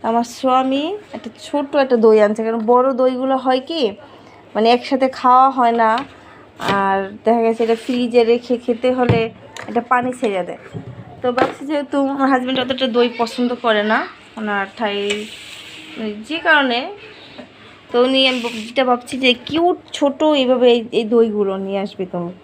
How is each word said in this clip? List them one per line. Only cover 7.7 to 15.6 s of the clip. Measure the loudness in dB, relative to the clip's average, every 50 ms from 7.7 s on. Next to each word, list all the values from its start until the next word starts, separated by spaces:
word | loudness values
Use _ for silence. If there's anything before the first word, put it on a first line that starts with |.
| 0 -2 -2
ফ্রিজে | -4 -2 -2 -2 2 4 4 4 4
রেখে | 2 0 2 -2 -4 -4 0
খেতে | -4 -4 0 0 0 0 2
হলে | 2 2 2 0 0 -2 -6 -14 -20 -20 -18 -16 -14 -4
এটা | -4 -4 0 0 0
পানি | 0 0 -2 -4 -4
ছেড়ে | -4 -2 -2 -2 -4 -6
দেয়। | -10 -16 -16 -14 -14 -14 -14 -14 -18 -18 -18 -20 -18 -6
তো | -4 -2 0
ভাবছি, | 0 0 0 -2 -8 -6 -4
যেহেতু | -4 -4 -4 -2 0 0 0 0 0
আমার | 0 2 2 2
হাজব্যান্ড | 2 2 0 -2 -2 -2
অতটা | -2 -2 -2 -2 0 2
দই | 2 2 2 0 -4
পছন্দ | -6 -6 -2 -2 -2 -2 -2 -2 0
করে | 0 2 2 2 2 0
না | 0 -2 -4 -12 -20 -20 -18 -14 -10
ওনার | -6 -4 -4 -4 -4 -6 -6 -6
ঠাই, | -4 -4 -4 -4 -4 -4 -4 -6 -8 -12 -16 -18 -18 -18 -18 -18